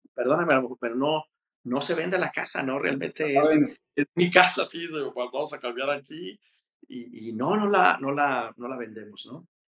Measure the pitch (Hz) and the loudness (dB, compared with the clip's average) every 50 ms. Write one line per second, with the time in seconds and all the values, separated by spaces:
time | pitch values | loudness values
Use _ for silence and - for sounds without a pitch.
0 | _ _ _ 127 117 127 151 170 170 165 139 131 127 120 127 - 131 117 117 127 | _ _ _ -2 0 2 2 2 4 4 2 2 2 -2 -6 -6 -6 -4 -2 0
1 | 139 151 156 156 - _ _ _ _ _ _ _ - 120 123 143 139 - 170 156 | 0 0 0 -2 -4 _ _ _ _ _ _ _ -6 -4 -2 -2 -2 -2 -2 -2
2 | 165 180 190 175 160 143 - 151 - - - 180 143 131 - - - 160 139 139 | -2 -2 0 0 -2 -2 -2 -4 -4 -4 -4 -4 -4 -4 -2 -2 -2 -2 -2 -2
3 | 165 160 - - 156 147 139 147 147 156 156 151 143 - - - _ _ _ 147 | -4 -6 -4 -4 -2 0 4 4 6 6 6 6 4 2 -2 -8 _ _ _ -4
4 | 147 - - 170 180 180 - 185 180 180 - - - - - 170 170 170 156 151 | -4 -2 0 0 2 6 8 8 8 8 4 0 -2 -2 -4 -8 -10 -8 -6 -6
5 | 135 123 - 123 123 120 120 135 151 147 147 131 131 120 117 127 135 139 143 143 | -6 -6 -6 -6 -6 -4 -4 -4 -4 -4 -6 -8 -8 -8 -6 -4 -4 -4 -4 -4
6 | 139 143 156 160 180 190 208 - _ _ _ _ _ _ _ _ _ - - 123 | -6 -12 -14 -12 -12 -12 -14 -16 _ _ _ _ _ _ _ _ _ -16 -14 -14
7 | 117 - 98 107 110 113 110 113 131 160 202 214 208 202 202 185 - 180 - 131 | -14 -14 -14 -14 -10 -8 -6 -2 0 0 2 2 2 4 4 4 4 4 2 0
8 | 135 139 143 147 143 139 131 123 113 113 - 120 120 123 131 123 117 110 107 110 | -2 -2 0 0 0 0 0 -2 -4 -6 -10 -12 -10 -10 -8 -8 -10 -10 -12 -14
9 | 104 107 104 - - 110 131 165 175 _ _ _ _ _ | -16 -16 -16 -18 -16 -16 -16 -18 -18 _ _ _ _ _